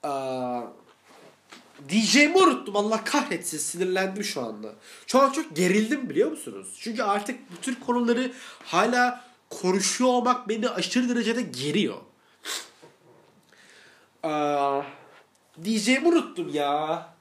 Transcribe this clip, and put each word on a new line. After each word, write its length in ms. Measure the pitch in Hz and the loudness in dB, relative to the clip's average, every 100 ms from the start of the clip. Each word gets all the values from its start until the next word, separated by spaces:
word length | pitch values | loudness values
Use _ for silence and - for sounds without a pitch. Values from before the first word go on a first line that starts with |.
Aa, 580 | 147 139 131 131 127 123 113 - _ _ _ - - _ _ - - - 139 | -4 -6 -4 -4 -4 -4 -8 -16 _ _ _ -20 -20 _ _ -20 -20 -20 -2
diyeceğimi 480 | 208 214 277 294 359 | 0 4 6 6 8
unuttum. 380 | 359 254 - 202 | 6 4 -2 0
Allah 280 | 208 220 | 0 0
kahretsin. 540 | 202 294 - 175 - 151 | 0 0 0 -4 -6 -6
Sinirlendim 680 | - 175 185 185 190 190 | -6 -4 -2 0 -2 -4
şu 180 | 202 - | -6 -6
anda. 320 | 117 107 107 - - - - | -6 -8 -14 -16 -20 -20 0
Şu 120 | 254 | 4
an 120 | 269 | 4
çok 240 | 269 311 156 | 2 -6 0
gerildim 540 | 180 196 220 277 254 | 2 4 2 -2 -2
biliyor 220 | 147 277 | 0 0
musunuz? 460 | 311 - 196 190 - | 0 -10 -12 -14 -12
Çünkü 240 | 226 226 | -10 -4
artık 480 | 214 202 202 254 - | 0 0 -2 -10 -12
bu 100 | 175 | -10
tür 180 | - 254 | -8 -8
konuları 520 | - 240 233 240 262 - - - - | -2 0 2 2 0 -6 -18 -18 -2
hala 600 | 170 220 247 247 247 - _ _ | 2 2 4 2 0 -14 _ _
konuşuyor 600 | - 185 190 196 - 254 | -4 0 2 0 2 2
olmak 400 | 247 240 247 196 | 2 2 0 -2
beni 200 | 220 233 | -2 -2
aşırı 400 | 185 175 247 247 | -2 -2 0 0
derecede 320 | 240 214 233 | 0 0 -2
geriyor. 560 | 202 123 139 165 147 98 - _ _ _ - - - _ - _ _ - _ _ _ _ - - - _ _ _ | -4 -6 -2 0 0 -4 -14 _ _ _ -10 -10 -10 _ -20 _ _ -20 _ _ _ _ -20 -20 -20 _ _ _
Aa, 580 | 160 151 147 143 139 139 143 - - - _ _ _ - | -4 -2 0 2 2 0 -4 -14 -20 -20 _ _ _ -10
diyeceğimi 440 | 170 220 202 262 330 | -2 0 2 4 4
unuttum 420 | 339 - - 160 | 4 0 -8 -4
ya. 560 | 147 143 147 156 165 - _ | -2 0 0 -2 -4 -6 _